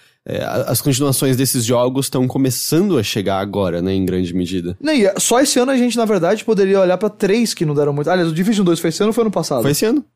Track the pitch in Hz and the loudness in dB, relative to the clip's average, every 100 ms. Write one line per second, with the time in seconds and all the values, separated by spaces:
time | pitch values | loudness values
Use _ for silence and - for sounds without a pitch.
0 | _ _ - 87 - 110 - 120 147 127 | _ _ -10 -8 -4 -4 -2 -2 0 0
1 | 143 131 139 127 135 127 113 120 123 131 | 0 0 0 2 0 -2 0 2 2 0
2 | 131 135 127 135 127 123 - 156 202 147 | -2 -2 0 0 0 -2 -2 0 2 0
3 | 98 110 98 95 101 101 92 85 92 95 | 0 -2 -2 -2 -2 -2 -2 0 0 0
4 | 92 92 90 90 85 92 85 87 294 294 | 0 -2 -2 -2 -4 -4 -6 -6 -2 2
5 | 196 - - 240 285 262 254 269 247 226 | 2 0 0 2 2 2 2 0 0 0
6 | 220 202 165 214 - 196 190 196 180 180 | 0 0 0 0 0 2 2 4 2 2
7 | 214 - 196 220 226 - 160 147 147 143 | -2 -2 0 2 0 -2 -2 0 0 0
8 | 147 185 165 156 190 214 180 165 170 - | 0 0 0 0 0 2 2 2 -2 0
9 | 208 226 220 185 160 131 135 147 220 285 | 0 0 0 0 -2 0 0 0 0 0
10 | - | -4